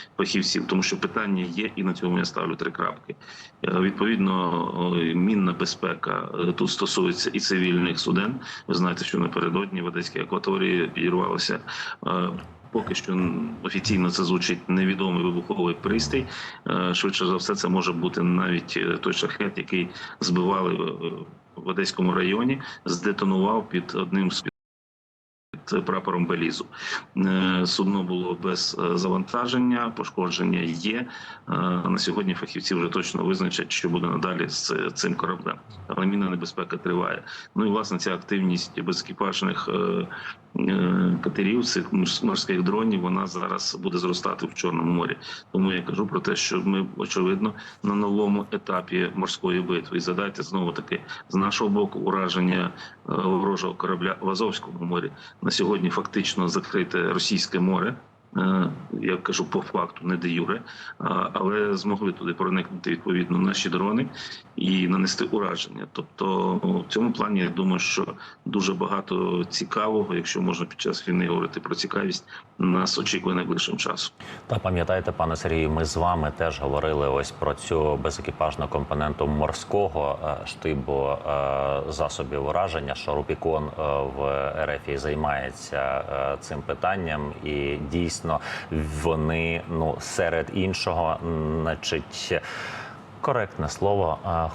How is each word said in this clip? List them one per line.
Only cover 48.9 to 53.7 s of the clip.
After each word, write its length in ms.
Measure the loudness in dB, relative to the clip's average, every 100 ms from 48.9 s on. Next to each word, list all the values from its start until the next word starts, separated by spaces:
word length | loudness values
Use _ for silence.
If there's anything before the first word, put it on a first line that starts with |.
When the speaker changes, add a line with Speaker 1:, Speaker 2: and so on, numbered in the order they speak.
| 0 0
Speaker 1:
морської 460 | 0 -2 0 0 2
битви. 360 | 2 -2 0 -2
І 40 |
задайте, 420 | 0 0 -2 -4
знову 300 | -4 -2 0
таки, 280 | -2 -4 -6 -6 -14 -2
з 60 |
нашого 360 | 2 2 2 2
боку 280 | 2 2 0
ураження, 720 | 0 0 0 2 4 2 0 -6 -16 -12 -4
е, 40 |
ворожого 640 | 0 2 2 2 0 -2